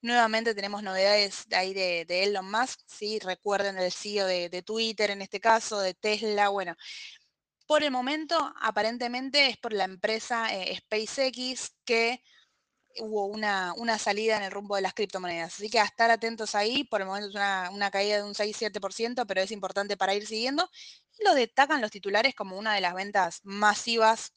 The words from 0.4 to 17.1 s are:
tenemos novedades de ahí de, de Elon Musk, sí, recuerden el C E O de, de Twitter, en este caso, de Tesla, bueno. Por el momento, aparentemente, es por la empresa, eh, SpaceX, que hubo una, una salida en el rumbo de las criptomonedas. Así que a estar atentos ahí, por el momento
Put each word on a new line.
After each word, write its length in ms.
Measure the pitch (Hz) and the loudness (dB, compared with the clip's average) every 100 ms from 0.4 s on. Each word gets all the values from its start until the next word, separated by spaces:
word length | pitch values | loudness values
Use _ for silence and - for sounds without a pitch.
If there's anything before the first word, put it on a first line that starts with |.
| 233 208 | 0 -2
tenemos 260 | 196 202 | -4 -6
novedades 640 | 208 190 196 208 202 - - | -4 2 4 6 4 -2 -2
de 80 | 190 | 0
ahí 200 | 185 190 | 0 0
de, 300 | 185 170 165 | -2 -2 -2
de 180 | 180 | 0
Elon 260 | 196 202 190 | 2 0 -2
Musk, 300 | 208 240 - _ | -2 -2 -4 _
sí, 320 | - 214 214 | -10 -6 -2
recuerden 580 | 190 185 208 202 202 190 | 0 0 0 2 0 0
el 140 | 180 | -2
C 240 | - 208 208 | -2 -4 0
E 80 | |
O 20 | 190 | 2
de, 240 | 180 175 | 0 -2
de 140 | 180 | -6
Twitter, 480 | 180 220 226 214 208 | -4 -2 -2 0 -2
en 100 | 196 | -2
este 180 | 196 196 | -6 -2
caso, 400 | 226 226 - 208 | 4 4 4 -2
de 140 | 190 | -2
Tesla, 560 | 180 214 214 220 208 202 | -2 -2 -2 0 2 2
bueno. 260 | 202 180 170 - - - - _ _ _ _ _ | 2 -4 -8 -12 -14 -16 -20 _ _ _ _ _
Por 160 | 302 | 2
el 80 | 294 | 4
momento, 600 | 254 254 302 311 339 285 - | 0 -2 -4 -2 -2 -2 -2
aparentemente, 880 | 226 208 214 240 240 247 262 277 277 | -2 0 0 0 -4 -4 0 4 4
es 100 | 214 | 2
por 160 | 233 | -4
la 100 | 214 | 0
empresa, 680 | 190 185 208 220 - 233 226 202 | -2 0 -2 -2 -2 -2 -2 -2
eh, 200 | 185 185 | -4 -8
SpaceX, 1000 | _ 214 220 - 262 233 254 254 - _ - | _ -4 -4 -2 -2 -2 -8 -6 -10 _ -2
que 380 | 226 233 247 _ _ _ _ _ _ _ - | 2 2 -2 _ _ _ _ _ _ _ -14
hubo 280 | 220 214 202 | -6 -4 -2
una, 460 | 214 214 196 185 175 | -2 -2 0 -2 -4
una 240 | 233 220 | -2 0
salida 380 | 220 202 220 214 | 0 0 2 0
en 40 | |
el 60 | 196 | -2
rumbo 260 | 196 202 202 | -8 -4 -2
de 60 | |
las 140 | 190 - | -2 -2
criptomonedas. 580 | 202 190 180 170 170 | -4 -4 -6 -6 -6
Así 160 | - 214 | -8 -2
que 100 | 226 | 2
a 60 | 202 | 2
estar 240 | - 233 | 4 4
atentos 460 | 226 226 226 214 208 | 4 2 -4 -4 0
ahí, 280 | 208 262 | 2 0
por 180 | 285 214 | 0 -2
el 40 | |
momento 240 | 190 | -2